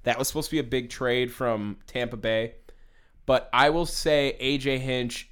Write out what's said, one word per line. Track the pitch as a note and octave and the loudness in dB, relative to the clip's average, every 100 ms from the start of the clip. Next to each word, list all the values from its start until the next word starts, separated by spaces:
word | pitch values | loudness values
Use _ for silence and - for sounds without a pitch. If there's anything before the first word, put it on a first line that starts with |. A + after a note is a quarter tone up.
That | - A#2 | -2 0
was | C3+ | -2
supposed | D#3 D3 | -4 -2
to | D#3 | -2
be | |
a | |
big | B2 B2+ A#2+ | -2 -2 -4
trade | - B2+ B2 B2 | -4 0 2 0
from | - B2 A2 G#2 G2 - | -2 -2 0 -4 -8 -10
Tampa | B2+ A#2+ A#2+ | -6 -4 -4
Bay. | A2+ A2+ A#2 - - - - - _ - | -2 0 -2 -8 -20 -20 -20 -20 _ -8
But | - C3 - | 0 2 4
I | A#2+ C#3+ | 4 6
will | E3 E3 | 4 0
say | - D#3+ D3+ C#3 - | -2 2 4 2 0
A | C3 C#3+ | -2 0
J | C3+ C3 | 0 -2
Hinch | C3 B2+ B2 - - | -2 -2 -2 -6 -12